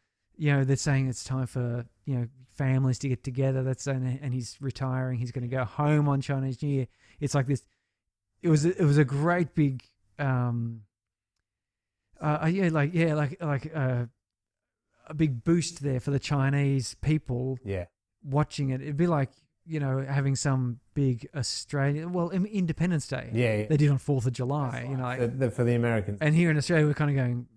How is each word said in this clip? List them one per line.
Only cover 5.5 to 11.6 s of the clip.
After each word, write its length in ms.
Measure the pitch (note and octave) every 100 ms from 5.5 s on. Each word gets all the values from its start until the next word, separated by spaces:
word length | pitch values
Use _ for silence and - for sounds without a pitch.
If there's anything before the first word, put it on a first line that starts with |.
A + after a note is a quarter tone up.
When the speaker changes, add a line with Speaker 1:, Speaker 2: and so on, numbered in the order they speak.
| C3
Speaker 1:
home 440 | B2 - D3 D3+ D3
on 120 | C#3
Chinese 400 | C3+ C#3 C3+ B2
New 60 | D3
Year. 180 | C3+ B2 _ _ -
It's 140 | C#3+
like 120 | C#3+ B2+
this. 180 | C#3 - _ _ _ _ _ _ _
It 60 | F3
was 160 | D#3 D#3+
a, 40 | F#3
it 40 |
was 140 | D#3 C#3+
a 60 |
great 500 | C3+ C#3 D#3+ F3 F3
big, 280 | - C#3+ C3 - _ _ -
um, 640 | C#3+ B2+ B2 A#2 A#2 A2+ G#2 _ _ _ _ _ _ _